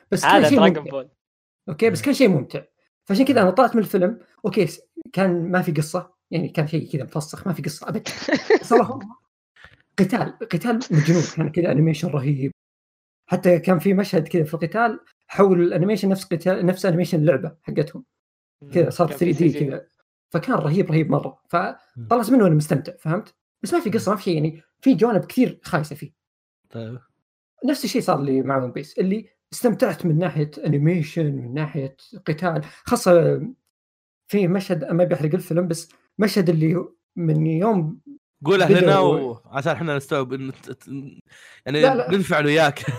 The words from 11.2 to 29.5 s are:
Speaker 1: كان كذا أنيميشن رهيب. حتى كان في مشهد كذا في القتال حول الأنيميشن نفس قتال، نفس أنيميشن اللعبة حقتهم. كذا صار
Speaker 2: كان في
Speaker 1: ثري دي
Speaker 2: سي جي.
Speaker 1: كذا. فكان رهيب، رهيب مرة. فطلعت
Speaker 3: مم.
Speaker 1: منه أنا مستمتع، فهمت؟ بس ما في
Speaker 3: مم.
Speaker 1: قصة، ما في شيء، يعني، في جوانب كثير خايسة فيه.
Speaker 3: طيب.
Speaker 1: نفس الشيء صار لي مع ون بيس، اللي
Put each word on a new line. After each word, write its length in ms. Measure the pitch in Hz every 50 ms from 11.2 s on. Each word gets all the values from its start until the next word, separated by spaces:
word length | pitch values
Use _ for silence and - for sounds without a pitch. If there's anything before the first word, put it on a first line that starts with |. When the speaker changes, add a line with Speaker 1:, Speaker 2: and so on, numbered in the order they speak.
| 147 - -
Speaker 1:
كان 160 | 160 156 147
كذا 200 | - 180 - -
أنيميشن 360 | 131 143 160 160 156 - 175 180
رهيب. 440 | - 139 123 143 147 131 135 135 - _ _ _ _ _ _ _ _ _ _ _ _ _ _ -
حتى 280 | 185 185 - 180 180 160
كان 200 | 170 185 185 165
في 160 | - 196 196
مشهد 340 | 190 208 - - 170 151 -
كذا 160 | - 170 156
في 100 | 151 -
القتال 460 | 160 170 160 - 220 233 233 220 - _ _ _ _ _
حول 360 | - - - 202 196 185 175
الأنيميشن 460 | 175 175 196 175 160 202 220 - - 196
نفس 160 | 190 190 -
قتال، 420 | - 175 160 - 180 190 - -
نفس 200 | 170 190 190 -
أنيميشن 320 | 196 160 175 180 - 185 160
اللعبة 360 | 147 160 147 - - 151 - _
حقتهم. 420 | _ - 147 - 151 - - - - _ _ _ _ _ _ _ _ _ _ _ 143 139
كذا 180 | - 180 165 -
صار 180 | - - 175 160
Speaker 2:
كان 80 | -
في 80 | - 170
Speaker 1:
ثري 80 | 175
دي 200 | 160 143 170 160
Speaker 2:
سي 60 | - -
جي. 80 | 151
Speaker 1:
كذا. 200 | 135 135 - - _ _ _ _ _ _ _ _ _
فكان 240 | - 160 - - 247
رهيب، 360 | 165 151 147 156 196 - -
رهيب 200 | 151 160 160 -
مرة. 280 | 147 143 - - - _ _ _
فطلعت 800 | - 170 190 226 254 - _ _ - 123 117 110 240 247 226 202
Speaker 3:
مم. 60 | 262
Speaker 1:
منه 100 | 254 202
أنا 80 | 180 156
مستمتع، 380 | 151 147 - 175 131 - - - -
فهمت؟ 360 | - 160 165 208 220 - _ _ _ _ _ _
بس 120 | - 190 349
ما 60 | 349
في 80 | - 208
Speaker 3:
مم. 60 | 202
Speaker 1:
قصة، 160 | 226 - 185
ما 60 | 214
في 60 | 202
شيء، 120 | - 208 170
يعني، 280 | 151 151 160 156 - _ _ _ _
في 140 | - 269 262
جوانب 300 | 156 214 247 220 185 -
كثير 360 | - - 247 254 170 - - -
خايسة 320 | - - 151 151 - 151
فيه. 160 | - - - _ _ _ _ _ _ _ _ _ _ _ _
Speaker 3:
طيب. 280 | - 113 113 110 123 127 _ _ _ _ _ _ _ _ _ _ _ - -
Speaker 1:
نفس 200 | 247 294 - -
الشيء 180 | 196 - 247
صار 180 | - - 170 139
لي 220 | 143 139 131 135
مع 220 | 127 135 139 135 127
ون 80 | 123
بيس، 260 | 123 - 147 - - -
اللي 300 | 180 190 196 226 220 _ _ _ _ _